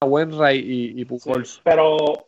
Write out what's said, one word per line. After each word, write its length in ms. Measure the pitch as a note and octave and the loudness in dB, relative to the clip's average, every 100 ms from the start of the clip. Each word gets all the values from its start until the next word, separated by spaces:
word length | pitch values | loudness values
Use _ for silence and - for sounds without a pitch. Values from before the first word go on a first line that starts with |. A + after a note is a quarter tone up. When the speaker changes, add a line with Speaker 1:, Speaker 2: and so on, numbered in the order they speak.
Speaker 1:
Wainwright 600 | C#3 C#3+ D#3+ D#3 C#3+ C3+ | 2 2 0 2 2 2
y, 360 | A2 B2+ A#2+ B2+ | -2 -6 -6 -8
y 40 | B2 | -10
Pujols. 480 | B2 C#3+ B2+ A#2+ | -8 -4 -4 -6
Speaker 2:
Sí, 60 | - | -4
pero, 320 | E3+ D#3+ D#3+ D#3 D3+ D#3 | 2 4 4 2 0 -2